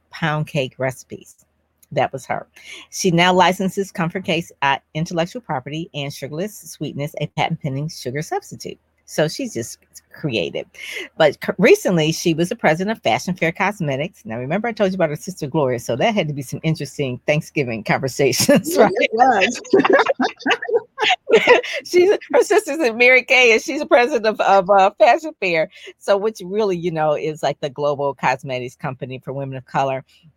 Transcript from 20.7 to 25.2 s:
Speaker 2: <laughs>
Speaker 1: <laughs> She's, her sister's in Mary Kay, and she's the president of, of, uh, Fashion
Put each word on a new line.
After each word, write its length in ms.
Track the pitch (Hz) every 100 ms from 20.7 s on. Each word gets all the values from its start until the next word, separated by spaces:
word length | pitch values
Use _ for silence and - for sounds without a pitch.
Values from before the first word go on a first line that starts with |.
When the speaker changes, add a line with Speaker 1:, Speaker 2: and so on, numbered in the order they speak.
| 440 - - 427 740 -
Speaker 2:
<laughs> 280 | 415 - 494 -
Speaker 1:
<laughs> 140 | 640
She's, 340 | - 359 359 403 -
her 100 | 302
sister's 380 | - 403 - 285
in 180 | 269 220
Mary 240 | 247 254
Kay, 320 | 240 254 247
and 80 | 220
she's 180 | - 269
the 60 | 302
president 400 | 294 240 294 214
of, 140 | 202
of, 260 | - 196 190
uh, 220 | 202 190 -
Fashion 340 | 302 285